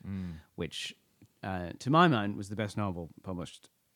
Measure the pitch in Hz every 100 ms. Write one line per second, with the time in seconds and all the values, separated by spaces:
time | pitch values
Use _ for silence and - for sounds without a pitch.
0 | 92 98 92 80 - - 82 - - -
1 | _ _ - _ 104 92 87 - 123 156
2 | 175 120 101 101 101 104 107 110 101 87
3 | 82 - - 90 80 - - _ _